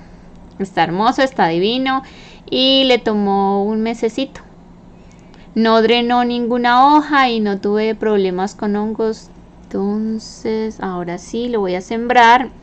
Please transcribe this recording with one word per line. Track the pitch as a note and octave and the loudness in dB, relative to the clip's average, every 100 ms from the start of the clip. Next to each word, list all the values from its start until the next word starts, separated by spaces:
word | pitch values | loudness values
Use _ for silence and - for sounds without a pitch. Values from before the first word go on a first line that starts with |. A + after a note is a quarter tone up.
| - - - - - - | -14 -20 -20 -20 -20 -10
Está | G3 - | -6 -2
hermoso, | E3 F3+ A3+ C4 | 0 0 0 2
está | C4 B3 E3+ | 0 0 0
divino | E3+ G3 B3+ C4 C4 - - - - - | 2 0 0 -2 -4 -6 -18 -20 -20 -6
y | B3+ C4 C4+ | 0 2 4
le | C4 A#3+ | 4 2
tomó | A#3+ G#3 G3+ G3 G3 G3 | 0 -2 0 0 0 0
un | G3+ A3 | -2 -2
mesecito. | A3 A#3 A3+ C4+ C4+ - - - - - - - - - - - - | -4 -4 -4 -4 -6 -10 -20 -20 -20 -20 -20 -20 -20 -20 -20 -20 -8
No | A3 A3+ A3+ | -2 2 4
drenó | A3 A#3+ A#3+ B3 | 4 2 2 0
ninguna | A#3+ A#3+ A#3 B3 A#3+ B3 C#4 | 0 -2 -2 0 2 4 6
hoja | D4+ D4 C#4+ B3+ | 4 4 2 2
y | A3+ | 2
no | G#3 G3 | -2 -2
tuve | G3+ G#3 A3 | -2 0 0
problemas | A3 G#3+ G#3 F#3+ F3+ G3 | -2 0 0 0 -2 -6
con | - G#3 G3+ | -6 -4 -2
hongos. | G#3+ G#3+ A3 A3 - - - - | -4 -2 -4 -4 -12 -20 -20 -20
Entonces | - G3 G3 G#3+ A3 A3 - - A3 A3 A3 - | -10 -6 -4 -2 -4 -6 -10 -10 -4 -4 -4 -6
ahora | F#3+ F3+ F3 F3 | -8 -6 -8 -10
sí | - A3+ B3 | -8 -6 -4
lo | A3+ | -2
voy | F#3 | -2
a | F3+ | -4
sembrar | F#3 A3+ A#3+ B3+ A#3 B3 A#3 - | -4 -6 -2 2 4 4 2 -10